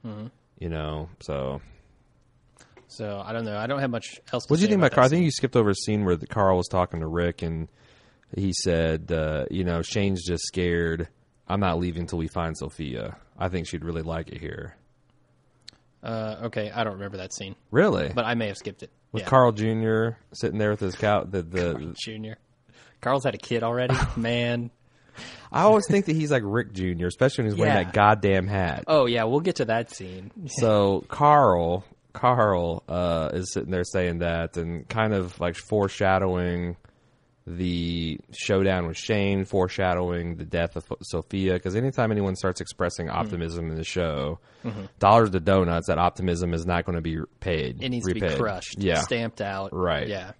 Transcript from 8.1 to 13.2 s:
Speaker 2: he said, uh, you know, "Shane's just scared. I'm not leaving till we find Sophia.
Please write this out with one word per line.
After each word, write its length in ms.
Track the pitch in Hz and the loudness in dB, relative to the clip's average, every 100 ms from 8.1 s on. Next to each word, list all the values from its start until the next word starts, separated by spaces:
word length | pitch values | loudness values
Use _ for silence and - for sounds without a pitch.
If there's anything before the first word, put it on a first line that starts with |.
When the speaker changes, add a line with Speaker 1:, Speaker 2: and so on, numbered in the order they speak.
| _ _ | _ _
Speaker 2:
he 180 | - 98 | -2 -2
said, 580 | 90 98 85 82 80 80 | 0 0 2 2 0 -2
uh, 340 | 82 78 76 65 | -2 0 -2 -2
you 140 | 90 | -2
know, 180 | 90 85 | 0 0
"Shane's 420 | 82 113 98 95 | -2 0 0 0
just 200 | 82 85 - | -2 -4 -4
scared. 600 | - 90 85 82 82 82 _ _ _ _ | -2 0 2 0 -2 -6 _ _ _ _
I'm 120 | 98 | -2
not 180 | 98 85 | 0 0
leaving 280 | 90 82 82 | -2 -4 -6
till 120 | 87 | -4
we 100 | 80 | -4
find 280 | - 82 80 | -4 -6 -6
Sophia. 600 | 71 - 76 60 53 - | -10 -10 -10 -8 -10 -14